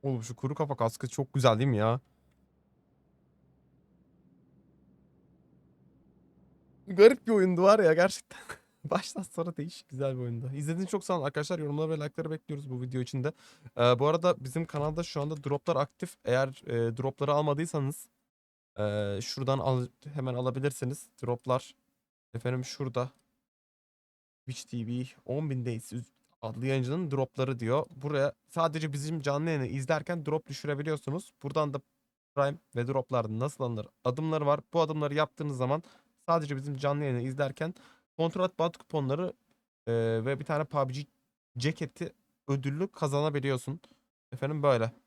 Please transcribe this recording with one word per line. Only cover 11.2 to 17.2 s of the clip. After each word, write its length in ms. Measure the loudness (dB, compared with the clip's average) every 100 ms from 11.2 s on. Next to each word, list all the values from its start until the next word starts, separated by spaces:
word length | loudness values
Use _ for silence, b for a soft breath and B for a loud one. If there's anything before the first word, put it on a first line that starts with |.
| 0
arkadaşlar. 340 | -2 -4 -4
Yorumları 300 | -2 -2 -2
ve 160 | -2 -6
like'ları 260 | -6 -6
bekliyoruz 380 | -6 _ -10 -8
bu 120 | -8
video 200 | -4 -4
için 220 | -4 -2
de. 100 | -4 -6 B B B 2
Ee, 220 | 6 6
bu 80 | 4
arada 280 | 4 2 0
bizim 260 | -2 -4 -4
kanalda 380 | -2 -2 -2
şu 180 | -4 -4
anda 220 | -4 -4
droplar 320 | -2 -2 0 0
aktif. 400 | -2 _ -12 -8 0
Eğer, 360 | 2 0 -4 -6
e, 320 | -2 -2 -2
dropları 360 | -4 -2